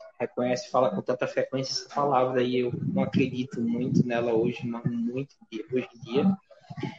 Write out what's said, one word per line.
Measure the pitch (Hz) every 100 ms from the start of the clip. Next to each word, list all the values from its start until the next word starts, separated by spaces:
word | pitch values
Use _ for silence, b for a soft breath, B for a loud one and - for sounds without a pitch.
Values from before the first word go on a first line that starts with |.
| - -
reconhece, | 120 - 123 123 -
fala | 127 127
com | 98
tanta | - 127 131
frequência | - - 131 131
essa | - -
palavra, | 147 143 131 127 131
e | 123 127
eu | 123
não | - 135 -
acredito | 127 - 131 123 127 123
muito | 117 117 131 - 120
nela | 117 120
hoje, | 113 120 123 120
mas | 117
muito, | 120 117 117 127 139 _ - 110 -
hoje | 127 -
em | -
dia, | - 113 196 196 _ B B B B